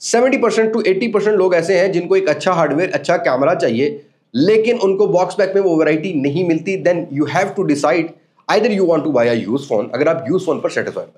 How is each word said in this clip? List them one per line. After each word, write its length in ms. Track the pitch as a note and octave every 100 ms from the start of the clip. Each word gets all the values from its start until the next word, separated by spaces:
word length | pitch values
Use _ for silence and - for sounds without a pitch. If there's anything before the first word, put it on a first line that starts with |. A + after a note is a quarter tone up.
सेवेंटी 360 | - A#3 C4 C4
परसेंट 360 | A3 A3+ A3
to 120 | A3+ F#3
एटी 200 | F#3+ A#3
परसेंट 300 | G#3 G3+ G#3
लोग 180 | F#3 F3
ऐसे 220 | E3 F#3
हैं 120 | F#3+
जिनको 240 | E3+ F3 F#3+
एक 140 | F#3+
अच्छा 240 | D3 F#3+
हार्डवेयर, 380 | E3+ D3+ C#3+ F3+
अच्छा 260 | - C#3+ E3+
कैमरा 360 | D#3+ B2+ C#3+ F3+
चाहिए, 460 | D3+ A#2 D3 D3 - _ _
लेकिन 460 | A#2 E3+ A3 A3+ A#3
उनको 280 | G3 F#3+ G3+
बॉक्स 300 | F3 F3+ -
बैक 180 | F#3+ G3
में 60 |
वो 140 | F#3+ D#3+
वैरायटी 360 | D#3 D#3 F#3+
नहीं 340 | D#3+ C#3 D3+ F3
मिलती। 300 | D#3+ F#3 F#3
Then 180 | D#3 F3 -
you 160 | C#3 C#3+
have 240 | D#3 G3 -
to 120 | D#3+
decide 420 | C#3 D3+ E3+ E3 - _ _ -
either 260 | F#3+ A3+
you 160 | G3+ F3
want 160 | D#3+ D3+
to 80 | C3
buy 80 | A#2+
a 100 | A#2
used 320 | F#2+ C3+ -
phone, 180 | A2+ G#2
अगर 140 | A#2+ D#3
आप 180 | E3 A#2
यूज 160 | F3+ E3+
फोन 140 | B2+
पर 100 | E3
सेटिस्फाइड। 380 | B2 G#2 F#2 F2